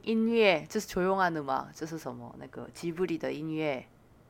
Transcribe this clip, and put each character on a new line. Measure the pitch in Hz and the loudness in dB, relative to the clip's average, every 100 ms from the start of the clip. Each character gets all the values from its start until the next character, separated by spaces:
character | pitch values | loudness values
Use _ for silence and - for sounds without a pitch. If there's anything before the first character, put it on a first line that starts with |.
音 | - 220 226 | 0 2 4
乐， | 233 208 165 151 | 6 6 6 2
就 | 214 | -4
是 | - | -2
조 | 185 | 0
용 | 180 196 | 2 4
한 | 185 | 4
음 | 160 139 | 2 0
악， | 131 139 | -2 -2
就 | 143 160 | -8 -8
是 | 160 | -8
什 | 139 | -8
么， | 120 120 139 | -10 -12 -16
那 | 139 | -14
个 | - 123 | -14 -14
吉 | - 170 | -8 -6
卜 | 165 185 | -2 -2
力 | 165 | -2
的 | 131 | -2
音 | 139 160 | -4 -4
乐， | 156 156 131 - - - - - | -2 0 -2 -6 -20 -20 -20 -20